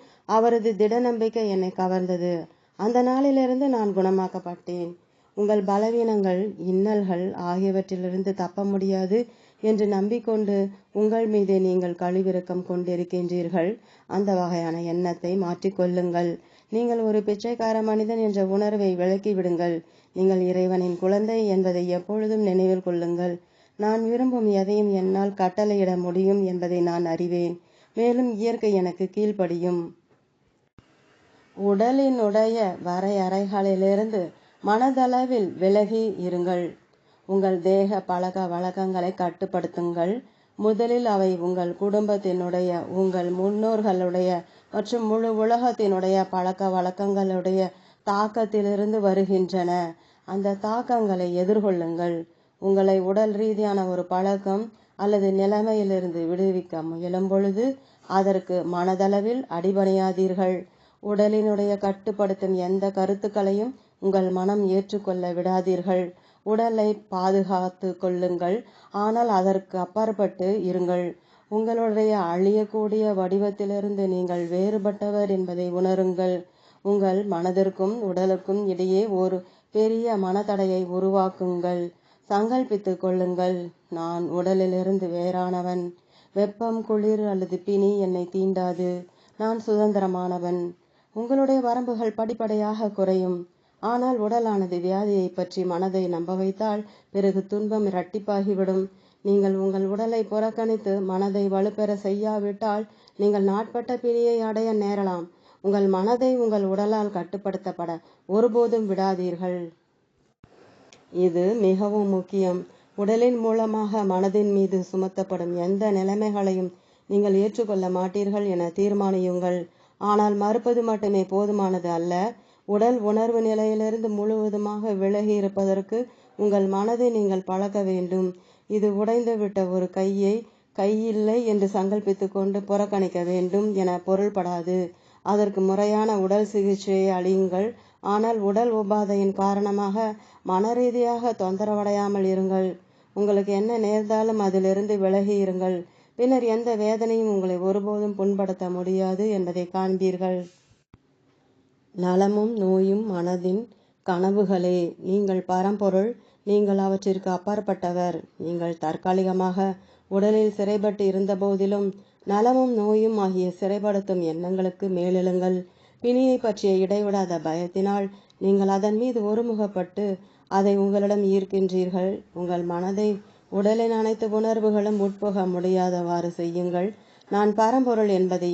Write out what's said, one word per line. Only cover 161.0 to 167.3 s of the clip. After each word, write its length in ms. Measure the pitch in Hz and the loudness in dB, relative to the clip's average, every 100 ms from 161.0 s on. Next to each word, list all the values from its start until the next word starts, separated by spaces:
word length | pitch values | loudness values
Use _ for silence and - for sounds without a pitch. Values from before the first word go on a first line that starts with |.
இருந்த 320 | 196 190 196 190 | 0 0 0 0
போதிலும், 520 | 202 196 196 202 196 196 - _ - | 0 0 0 0 -2 -6 -14 _ -2
நலமும் 460 | 202 240 262 254 | 2 4 4 2
நோயும் 440 | 226 208 214 220 214 | 2 2 2 2 2
ஆகிய 300 | 190 185 180 | 0 0 -2
சிறைப்படுத்தும் 720 | 175 196 202 208 196 196 180 | -2 -2 0 0 -2 -2 -2
எண்ணங்களுக்கு 640 | 165 160 175 190 185 180 196 | -2 -2 -4 -2 -2 -2 -4
மேலெழுங்கள். 680 | 180 180 185 185 180 185 185 180 _ _ _ | -2 0 2 2 0 0 -2 -4 _ _ _
பிணியை 340 | 240 247 262 254 | 0 4 4 2
பற்றிய 340 | 233 202 196 190 | 0 0 2 2
இடைவிடாத 640 | 185 202 208 196 180 | 2 0 0 0 0